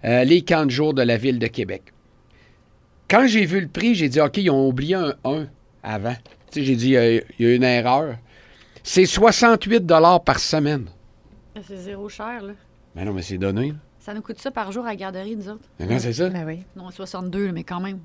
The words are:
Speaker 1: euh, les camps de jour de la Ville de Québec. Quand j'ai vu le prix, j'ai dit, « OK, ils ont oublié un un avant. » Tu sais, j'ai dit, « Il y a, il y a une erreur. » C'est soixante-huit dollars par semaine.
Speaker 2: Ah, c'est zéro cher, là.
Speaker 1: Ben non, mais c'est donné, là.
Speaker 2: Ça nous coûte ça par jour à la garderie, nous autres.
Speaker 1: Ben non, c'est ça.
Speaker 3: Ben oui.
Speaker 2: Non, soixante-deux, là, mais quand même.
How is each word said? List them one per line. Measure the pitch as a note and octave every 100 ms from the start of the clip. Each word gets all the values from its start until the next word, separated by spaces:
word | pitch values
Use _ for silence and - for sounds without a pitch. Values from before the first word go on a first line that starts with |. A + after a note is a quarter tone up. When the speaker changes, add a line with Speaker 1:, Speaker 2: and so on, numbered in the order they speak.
Speaker 1:
euh, | - B2 B2+
les | F3
camps | - E3 D3
de |
jour | B2 D3+
de | C#3
la | A#2+ A#2
Ville | B2+ B2+
de | A2+
Québec. | - G2+ F#2+ - _ _ _ _ _ _ _ _ _ _ _ _
Quand | G#3 C4
j'ai | A3 F3+
vu | F#3+
le | D#3
prix, | - A3+ G#3+
j'ai | D3+
dit, « | B2+
OK, | D3 -
ils | F#3
ont | C3+ C3+
oublié | B2+ D3 F#3+
un | D#3+ C#3
un | B2+ D3+ D3+ - _ _
avant. » | F2 G#2+ G#2+ A#2+ - - _
Tu | D3+
sais, | C3+
j'ai | B2+
dit, « | B2
Il |
y | C3
a, | A#2
il | A2+ - -
y | A#2
a | B2
une |
erreur. » | B2+ B2 A#2+ C3+ D#3 A#2 - - - _ _ -
C'est | - - F#3
soixante-huit | - A3 - A#3 A3+ G3+ A#3
dollars | F3 E3 E3 F3+
par | - C3+
semaine. | - D#3 D3 D3 F#2+ - - _ _ - _ G#3+
Speaker 2:
Ah, | F#3+
c'est | G3
zéro | F3+ G3+ G#3
cher, | - G#3+ A#3+
là. | G3 G3+ _ _ _ E2+
Speaker 1:
Ben | F#2+
non, |
mais | G2
c'est | F2 F#2
donné, | G2 G2 C#3
là. | D3+ - _
Speaker 2:
Ça | -
nous | G#3+
coûte | - A3+
ça | C4+
par | C4 G3
jour | G3+ A#3+
à |
la | G#3
garderie, | F#3+ F#3 G3 A3
nous | F#3+
autres. | G#3+ _ _
Speaker 1:
Ben | E2+
non, | B2
c'est | A#2+
ça. | A#2 F3+
Speaker 3:
Ben | F#3 D#3+
oui. | E3 F#3 F#3+
Speaker 2:
Non, | F3+
soixante-deux, | F3+ F#3+ F#3+ F#3 F#3+ G3+
là, |
mais | E3
quand | - F3+
même. | F#3+ F#3+